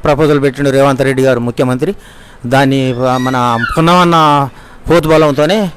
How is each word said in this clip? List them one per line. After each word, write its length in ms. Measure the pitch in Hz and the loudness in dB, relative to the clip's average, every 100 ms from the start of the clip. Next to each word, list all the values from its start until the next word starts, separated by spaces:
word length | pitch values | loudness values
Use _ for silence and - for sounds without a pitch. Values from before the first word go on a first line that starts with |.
ప్రపోజల్ 380 | 151 143 156 147 | -2 0 2 2
పెట్టిండు 280 | 139 131 143 | 0 -2 -2
రేవంత్ 320 | 135 139 131 135 | 2 0 0 -2
రెడ్డి 140 | 131 | 0
గారు 180 | 135 123 120 | 0 0 -2
ముఖ్యమంత్రి. 460 | - 131 127 156 208 - - - - 120 | -2 -2 -2 -4 -6 -14 -20 -20 -14 -2
దాన్ని, 340 | 131 139 135 131 120 127 | 0 0 0 -2 -2 -2
ఆ, 60 | 127 | -2
మన 200 | 127 127 120 117 120 - | -2 -2 0 -2 -2 -2
పున్నమన్న 380 | 165 180 175 165 156 143 139 - - - - | 2 2 2 2 2 2 -2 -8 -20 -16 0
పోతుబలంతోనే 680 | 165 160 156 156 139 151 208 190 | 0 2 2 2 0 0 0 -2